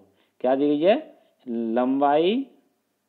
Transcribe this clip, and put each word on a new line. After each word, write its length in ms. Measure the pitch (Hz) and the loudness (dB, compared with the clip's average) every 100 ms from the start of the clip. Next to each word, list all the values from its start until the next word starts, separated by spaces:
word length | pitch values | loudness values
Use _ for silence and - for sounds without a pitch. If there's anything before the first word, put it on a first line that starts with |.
| _ _ _ _ | _ _ _ _
क्या 140 | 127 135 | -2 0
दी 120 | 147 | 0
गई 120 | 147 | 0
है? 360 | 170 247 - - _ _ - | 2 0 -2 -20 _ _ -10
लंबाई, 960 | 117 113 117 127 135 143 147 175 240 269 _ _ _ _ _ | -6 -4 -2 0 0 2 2 2 0 -6 _ _ _ _ _